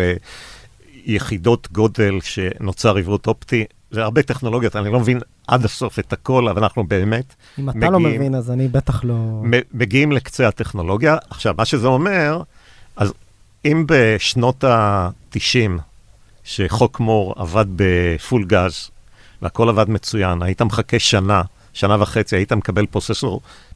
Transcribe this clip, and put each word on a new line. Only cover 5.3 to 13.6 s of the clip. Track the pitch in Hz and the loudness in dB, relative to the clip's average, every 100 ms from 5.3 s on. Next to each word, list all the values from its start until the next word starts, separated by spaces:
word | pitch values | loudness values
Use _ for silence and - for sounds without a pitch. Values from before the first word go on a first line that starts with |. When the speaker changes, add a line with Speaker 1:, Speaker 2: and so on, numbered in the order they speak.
| _ - | _ -2
Speaker 1:
עד | 127 110 | 0 0
הסוף | - 120 - | -2 -6 -6
את | - | -6
הכל, | - - 131 117 | -6 0 2 2
אבל | 92 | 2
אנחנו | 107 - 87 | 0 0 -2
באמת | 98 101 117 131 _ - - | 0 0 -2 -4 _ -18 -10
Speaker 2:
אם | 139 | -6
אתה | 127 165 | 0 2
לא | 185 | 4
Speaker 1:
מגיעים | 160 - | 2 0
Speaker 2:
מבין, | 139 131 | -2 -2
אז | 117 | -2
אני | 123 131 | -2 0
בטח | 131 - 107 | 0 0 -2
לא | 120 117 113 110 | -2 -2 -2 -4
Speaker 1:
מ-, | 110 120 - | 0 0 0
מגיעים | 113 113 131 151 | -4 0 2 2
לקצה | 135 - - 120 | 0 -2 0 0
הטכנולוגיה. | - 110 101 85 104 147 160 - | 0 -6 -4 -2 0 2 0 -2
עכשיו, | - - 80 | -6 -2 0
מה | 117 | 0
שזה | 139 123 | 2 2
אומר, | 127 185 190 147 165 - - - - - - | 2 2 0 0 -2 -8 -18 -20 -20 -12 -4
אז | 101 - - _ _ _ | -4 -4 -18 _ _ _